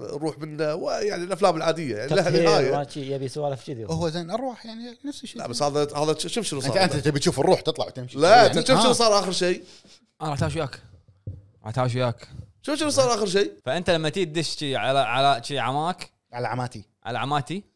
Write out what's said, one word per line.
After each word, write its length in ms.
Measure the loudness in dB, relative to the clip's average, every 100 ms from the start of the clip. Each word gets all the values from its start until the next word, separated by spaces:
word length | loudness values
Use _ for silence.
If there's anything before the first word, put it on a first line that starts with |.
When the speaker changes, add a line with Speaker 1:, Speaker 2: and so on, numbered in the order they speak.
Speaker 1:
الروح 360 | -10 -6 -6 -6
منه، 360 | -10 -4 -4
ويعني 500 | -2 -2 -2 -2 -4
الأفلام 320 | -4 2 2 4
العادية، 400 | 0 0 -2 -4
يعني 180 | 0
لها 160 | 2 4
Speaker 2:
تطهير، 140 | 4
Speaker 1:
نهاية. 320 | 6 6 4 0
Speaker 2:
ما 120 | -4
شي، 260 | -8 -6
يبي 140 | -6 -6
سوالف 380 | -4 -6 -6 -8
كذي. 180 | -10
Speaker 3:
هو 240 | -6 -2 -2
زين، 220 | -4 -6
أرواح 360 | -6 -6 -10 -14
يعني 320 | -14 -14 -12
نفس 200 | -12 -10
الشيء. 140 | -12 -10
Speaker 1:
لا، 80 | -8
بس 160 | -2
هذا، 340 | 0 0 -2 -2
هذا 220 | -2 -2
ش-، 80 | -4
شوف 200 | -4 -4
شنو 140 | -4
Speaker 3:
أنت، 80 | 0
Speaker 1:
صار. 160 | 2
Speaker 3:
أنت 120 | 2 2
تبي 220 | 0 0
تشوف 220 | 0 2
الروح 200 | 4 2
تطلع 260 | 2 -4 -6
وتمشي. 320 | -8 -10 2
Speaker 1:
لا، 180 | 8 8
Speaker 3:
يعني، 220 | 8 4
Speaker 1:
أنت 80 | 4
شوف 120 | 4
Speaker 3:
آه. 40 |
Speaker 1:
شنو 100 | 4
صار 260 | 4 4 4
آخر 140 | 2
شيء. 320 | 0 0 0 -6 -20 -20 -20 _ -10
Speaker 4:
أنا 120 | -6
أتهاوش 220 | -2 -2 -2
وياك. 240 | -6 -8 -20 -20 _ _ -16 -16 -18 _
أتهاوش 300 | -6 -2 0
وياك. 340 | 0 -2 -4 -12 -20 -20 _
Speaker 1:
شوف 160 | -4 -2
شنو 120 | 0
صار 240 | 2 2
آخر 120 | 2 0
شيء. 260 | 0 0 -4
Speaker 4:
فأنت 260 | -4 -2 0
لما 180 | 0 0
تيجي 180 | -2 -2
تدش 220 | -2 -4
شي 280 | -4 -4 -2
على، 220 | 0 2
على 440 | 2 2 2 2
شي 140 | -2 -4
عماك. 520 | -2 -2 -2 -6 -12 _ _
Speaker 3:
على 160 | -8 -4
عماتي. 360 | -4 -6 -10 -18 _
Speaker 4:
على 140 | -8 -6
عماتي. 460 | -2 -2 -4 -8 -10